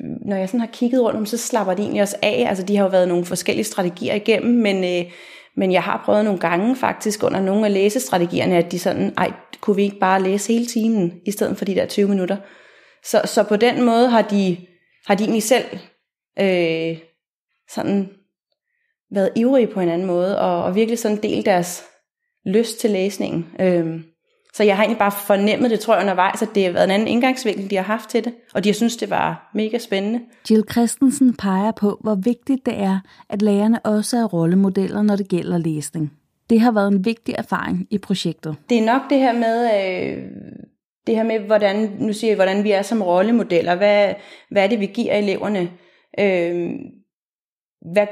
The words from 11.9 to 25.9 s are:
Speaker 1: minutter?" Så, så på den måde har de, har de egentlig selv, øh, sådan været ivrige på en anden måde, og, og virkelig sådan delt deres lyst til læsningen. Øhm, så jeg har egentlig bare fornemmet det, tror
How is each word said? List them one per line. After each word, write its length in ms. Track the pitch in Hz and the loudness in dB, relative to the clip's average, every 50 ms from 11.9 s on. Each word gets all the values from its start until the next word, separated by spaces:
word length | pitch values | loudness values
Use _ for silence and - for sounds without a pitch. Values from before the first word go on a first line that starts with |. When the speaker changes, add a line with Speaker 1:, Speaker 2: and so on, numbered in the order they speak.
| - 208 202 196 | 0 0 2 2
Speaker 1:
minutter?" 280 | 202 196 185 175 190 202 196 - - - - - - _ _ _ _ _ - | 2 0 0 -2 -4 -6 -8 -12 -20 -20 -20 -20 -20 _ _ _ _ _ -6
Så, 180 | - - 214 - | -2 0 0 0
så 180 | 185 - 233 | 0 2 0
på 140 | 196 208 214 | 2 2 2
den 260 | 202 233 240 - - | 2 2 2 2 2
måde 260 | 247 233 233 233 240 254 | 2 2 4 4 4 4
har 140 | 233 226 | 4 4
de, 340 | 208 214 202 202 196 185 175 175 - - _ _ _ _ _ _ _ | 2 2 2 0 2 0 0 -2 -6 -16 _ _ _ _ _ _ _
har 80 | - 202 | 0 0
de 100 | 190 214 | 0 2
egentlig 180 | 226 226 220 | 0 0 0
selv, 220 | 214 - 262 233 - - - 196 - - _ _ _ _ _ _ _ _ - - | 2 2 2 2 0 -2 -10 -14 -16 -18 _ _ _ _ _ _ _ _ -4 0
øh, 580 | 196 190 185 175 175 165 160 160 160 165 165 160 - _ _ _ _ _ _ _ _ _ _ _ _ - | 0 2 2 2 2 0 0 -2 -2 -4 -6 -8 -12 _ _ _ _ _ _ _ _ _ _ _ _ -12
sådan 380 | - - - - 196 202 190 190 - _ _ _ _ _ _ _ _ _ _ _ _ _ _ _ _ _ _ - | -8 -6 -4 -2 0 -2 -2 -4 -10 _ _ _ _ _ _ _ _ _ _ _ _ _ _ _ _ _ _ -6
været 200 | 196 202 190 175 - | -2 -2 0 0 0
ivrige 300 | 226 233 247 277 262 226 | 0 2 4 4 4 2
på 140 | 208 - 190 | 2 0 -2
en 80 | 180 170 | -2 -2
anden 180 | 165 170 190 | -2 -2 -2
måde, 340 | 190 175 175 180 190 202 - | -2 0 0 0 0 0 0
og, 240 | - 185 175 170 - | 0 0 0 -2 -2
og 100 | 180 180 | -2 0
virkelig 240 | 208 226 220 240 233 | 0 0 0 0 -2
sådan 240 | - 214 214 208 | -2 -2 -2 -2
delt 240 | 214 214 - 202 214 | -2 -4 -2 -2 0
deres 380 | 220 190 175 175 180 - - - - _ _ _ _ _ _ _ _ _ _ - | 2 2 2 0 -2 -8 -12 -16 -20 _ _ _ _ _ _ _ _ _ _ -4
lyst 340 | 202 190 220 233 226 - - | 0 0 0 0 0 -2 -2
til 100 | - 226 | -2 0
læsningen. 560 | 202 185 185 202 202 - 208 - - 160 165 165 - - | 0 0 -2 -2 -2 -4 -6 -4 -4 -6 -6 -6 -4 0
Øhm, 420 | 190 185 180 175 165 165 160 160 160 _ _ _ _ _ _ _ _ _ - | 0 2 2 2 0 -2 -4 -8 -12 _ _ _ _ _ _ _ _ _ -2
så 100 | - 214 | 2 4
jeg 120 | 208 196 | 4 4
har 60 | 196 | 4
egentlig 160 | 220 208 233 - | 2 0 2 0
bare 140 | 208 202 202 - - | 0 0 -2 -2 0
fornemmet 440 | - 208 196 202 214 214 - 247 240 | 0 2 2 2 2 2 2 0 0
det, 100 | 226 208 | 0 0
tror 140 | - - | 2 2